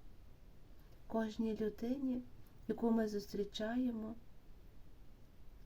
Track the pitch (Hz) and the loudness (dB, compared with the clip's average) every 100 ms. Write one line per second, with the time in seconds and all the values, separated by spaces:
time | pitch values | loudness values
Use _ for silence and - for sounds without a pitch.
0 | - - - - - - - - - - | -10 -10 -12 -14 -14 -14 -12 -12 -12 -12
1 | - 226 220 214 220 214 214 - 233 269 | 0 2 2 2 2 4 2 2 0 2
2 | 262 247 - - - - - 220 233 226 | 2 0 -2 -8 -12 -6 -2 4 6 8
3 | 220 208 196 196 202 - 214 247 254 226 | 6 4 2 0 0 2 2 4 4 4
4 | 220 226 - - - - - - - - | -2 -4 -8 -12 -12 -12 -12 -12 -12 -12
5 | - - - - - - | -12 -14 -14 -12 -12 -12